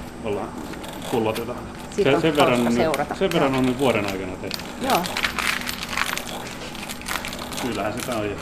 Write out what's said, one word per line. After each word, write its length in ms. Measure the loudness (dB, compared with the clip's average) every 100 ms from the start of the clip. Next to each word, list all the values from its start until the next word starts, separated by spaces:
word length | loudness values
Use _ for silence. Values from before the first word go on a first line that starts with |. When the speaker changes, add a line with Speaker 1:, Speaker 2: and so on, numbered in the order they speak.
| -8 -8
Speaker 1:
ollaan, 240 | -4 -2 -4 -8 -10 -10 -10 -10 -2
pullotetaan. 460 | 0 2 0 -4 -6 -10 -10 -4 2
Speaker 2:
Siitä 140 | 6
Speaker 1:
Se-, 60 | 6
Speaker 2:
on 60 |
Speaker 1:
sen 140 | 6 6
verran 140 | 6
Speaker 2:
hauska 180 | 6 4
Speaker 1:
on 40 | 4
nyt, 80 |
Speaker 2:
seurata. 320 | 4 2 0 0
Speaker 1:
sen 160 | 2
verran 180 | 4 4
Speaker 2:
Joo. 80 | 4
Speaker 1:
on 60 | 4
nyt 140 | 4
vuoden 260 | 4 4 2
aikana 260 | -2 -4 -6
tehty. 180 | -6 -6 -8 -4
Speaker 2:
Joo. 200 | 2 2 2 -2 -2 0 -2 -2 -4 -6 -4 -2 -2 -2 -4 -8 -8 -10 -10 -8 -8 -8 -6 -4 -4 -6 -6 -4
Speaker 1:
Kyllähän 320 | -4 -2 -2
sitä 220 | -2 -4 -2
on 120 | -2
jo 60 | -4